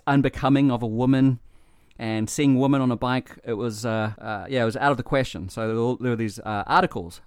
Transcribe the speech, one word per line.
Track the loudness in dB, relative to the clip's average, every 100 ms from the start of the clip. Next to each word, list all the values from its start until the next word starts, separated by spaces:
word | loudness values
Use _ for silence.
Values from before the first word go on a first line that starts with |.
| 0
unbecoming | 2 2 2 2 4 4
of | 2
a | -2
woman. | 0 2 4 4 2 -4 -20 _ _ _ -10
And | -6 -4 -2
seeing | 0 2 4
women | 4 2
on | 2
a | 0
bike, | 0 -2 -4 -12
it | -6
was, | -4 -4 -4
uh, | -2 -2 -2 -6
uh, | -8 -8 -4
yeah, | 0
it |
was | 0 2
out | 0
of | 0
the |
question. | 0 -2 -2 -6 -10
So | -6 -4
there | 0
were, | 0 -2
there | -2
were | -2
these, | -2 -6
uh, | -6 -6 0
articles | 2 2 -2 -12 -14